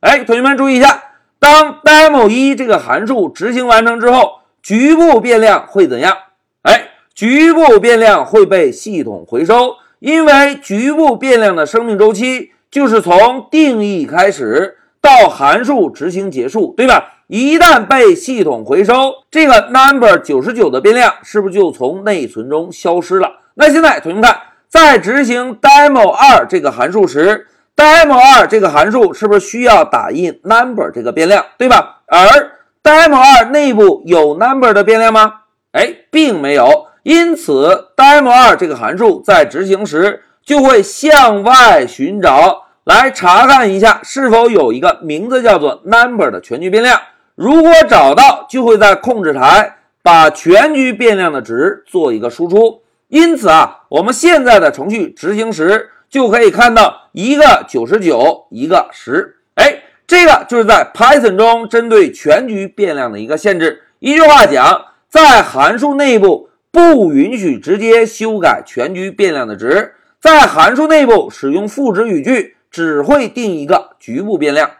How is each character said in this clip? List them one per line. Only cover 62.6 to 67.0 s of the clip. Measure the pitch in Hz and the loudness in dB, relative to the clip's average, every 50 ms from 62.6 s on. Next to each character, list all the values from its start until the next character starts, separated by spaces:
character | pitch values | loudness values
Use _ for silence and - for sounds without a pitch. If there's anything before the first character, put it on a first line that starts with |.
| 196 190 | -10 -12
变 | _ - 202 185 156 | _ -6 -6 -6 -4
量 | 143 131 120 | -8 -8 -10
的 | 107 104 | -10 -12
一 | 107 117 | -10 -10
个 | 151 160 | -10 -6
限 | - 208 190 175 | -4 -4 -2 -2
制。 | 160 156 - - _ _ _ _ | -4 -4 -6 -8 _ _ _ _
一 | - 262 285 | -6 -4 0
句 | 311 | 2
话 | 320 302 294 269 226 | 4 4 6 4 4
讲， | - 143 131 127 151 185 - - _ _ _ _ _ | 2 2 2 2 2 0 0 -4 _ _ _ _ _
在 | - 311 320 294 254 226 | 0 2 4 4 4 4
函 | 175 - - 127 143 160 214 240 | 2 -2 -4 -2 -2 -2 -2 -2
数 | 247 294 277 | -4 -4 -2
内 | 277 285 277 240 220 | -2 -2 0 0 2
部 | 196 190 165 - - _ _ _ _ _ | 2 0 0 -2 -6 _ _ _ _ _
不 | _ 330 339 339 311 262 | _ 2 4 4 4 2